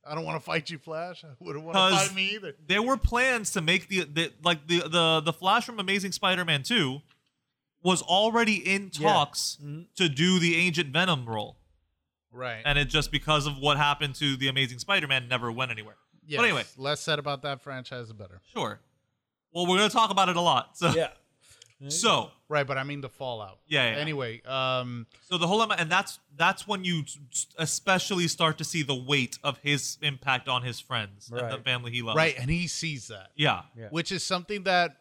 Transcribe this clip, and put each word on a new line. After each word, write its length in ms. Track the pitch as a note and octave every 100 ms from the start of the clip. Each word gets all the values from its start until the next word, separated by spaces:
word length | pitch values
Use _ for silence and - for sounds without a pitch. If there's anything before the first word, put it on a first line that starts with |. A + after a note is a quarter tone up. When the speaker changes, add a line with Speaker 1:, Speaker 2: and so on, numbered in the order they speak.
| -
Speaker 1:
I 60 |
don't 100 | D3+
wanna 160 | D#3+ D#3
fight 300 | - D#3+ D3
you, 80 | D#3+
Flash. 460 | - D#3+ F3 F3
I 40 | D#3 C3
wouldn't 240 | F3+ D3
wanna 140 | D#3+ F#3+
Speaker 2:
'Cause 280 | F#3+ F#3+ G3
Speaker 1:
fight 80 | F#3+
me 140 | F#3+
either. 200 | G#3+ F#3 C#3 D3+
Speaker 2:
there 160 | G3
were 140 | A#3+ C4
plans 540 | - A#3+ C4 A#3+ G3
to 80 | G3
make 280 | D#3+ F#3+ -
the, 160 | F#3+
the, 280 | D3+ D3+ E3 -
like, 240 | E3 E3 D3+
the, 220 | F3 D#3+
the, 320 | E3+ E3 D#3+
the 80 | D#3
Flash 340 | D#3 F#3 A3 A#3
from 120 | A3+
Amazing 320 | F#3 G3+ F#3+
Spider-Man 500 | - G3 F#3 F3 C#3+
two 400 | C3 A#3 C#3 C3+ _ _ _ _ _ _ _ _
was 200 | F3 F3+
already 520 | - F3+ A3 A3+ A3+ G3+
in 340 | E3+ G3 G3
Speaker 3:
Yeah. 180 | D#3 D3+
Speaker 2:
talks 460 | F#3+ C#3+ - - -
Speaker 3:
Mm-hmm. 200 | D3 D3+ F3 -
Speaker 2:
to 120 | F3+
do 300 | C3+ F3+ F#3
the 180 | E3+ E3
Agent 340 | F3+ E3 D3
Venom 360 | C#3+ F#3 D3 A#2
role. 280 | A2 A2 - _ _ _ _ _ _ _
Speaker 1:
Right. 300 | A#2+ B2+ A2+
Speaker 2:
And 140 | C3 C#3+
it 80 | C#3
just, 240 | D3+ C#3
because 360 | D3 D#3 D3+ C#3+
of 120 | C#3
what 180 | C#3+ C#3+
happened 380 | D3 C#3+ D3 B2+
to 200 | D3 C3+
the 120 | C3+
Amazing 300 | C3 C3 A#2
Spider-Man, 500 | - G3 D3 C3+ A#2+
never 220 | B2+ A#2+
went 200 | A2+ B2+
anywhere. 260 | G#2+ G#2+ - _ _
Speaker 1:
Yes. 140 | D#3 C#3+
Speaker 2:
But 60 |
anyway. 200 | A#3 D3 G#2+ B2+
Speaker 1:
Less 240 | C#3 D3
said 180 | - D3
about 240 | D3 C#3
that 200 | D3 C3
franchise, 460 | - C3 B2 B2 A2+
the 60 |
better. 260 | G#2+ F#2+ F#2 _
Speaker 2:
Sure. 280 | A#3 A#2+ G#2 _ _ _ _ _ _ _
Well, 140 | D#3+ F3+
we're 120 | F#3
gonna 120 | G#3+
talk 200 | - A3
about 180 | G3 F#3
it 80 | F3
a 40 |
lot. 360 | F3 C3 - -
So. 140 | E3+
Speaker 3:
Yeah. 180 | D3+ D3+ - _ _ _ - - _ C#3
Speaker 2:
So. 420 | C#3+ A3+ D3+ A2 _ _
Speaker 1:
Right, 180 | D3+ C#3
but 120 | C3
I 60 |
mean 160 | C3+ C#3+
the 80 | C3+
fallout. 500 | _ C3 A2+ G2+ F#2+ _
Speaker 2:
Yeah, 240 | D3 A#2+
yeah. 60 | A#2+
Speaker 1:
Anyway, 420 | D3 D3 A#2+ A2+
um, 600 | - C3+ C3 B2+ B2 A#2+ A2+ _ -
Speaker 2:
So 80 | F3+
the 100 | E3+
whole, 140 | G#3 A3
and 180 | F3+ D#3+
that's, 280 | F3+ G3 - _ C#3+
that's 300 | E3+ F#3+ G3+
when 180 | G3+
you 160 | F#3 E3
s-, 180 | D3 C#3+ C3+
s-, 140 | - - -
especially 720 | D#3 - - F#3 - F#3+ E3+
start 280 | - D#3+ D3+
to 60 |
see 180 | D#3 E3+
the 120 | C#3
weight 440 | C3 B2+ C#3+ B2 -
of 140 | C#3+ D#3
his 400 | D3 C#3+ - -
impact 480 | D3+ C3+ C#3 B2+ C3+
on 140 | B2+
his 160 | B2 A2+
friends 480 | - B2 G#2 G2+ -
and 100 | A#2+
the 40 |
Speaker 3:
Right. 200 | A#2+ B2
Speaker 2:
family 260 | C3 B2 A#2+
he 120 | A#2+
loves. 140 | A2+ D3+
Speaker 1:
Right, 180 | D#3+ C3
and 100 | B2+
he 160 | E3+ F3
sees 420 | - E3 C#3+ G#2+
that. 200 | G#2 F#2+
Speaker 2:
Yeah. 280 | - D3 F#2+ - A2+
Speaker 3:
Yeah. 120 | A2
Speaker 1:
Which 200 | D#3+ E3
is 120 | F#3+
something 380 | - F3+ E3+ G#3
that 340 | F#3 F3+ E3+ C3+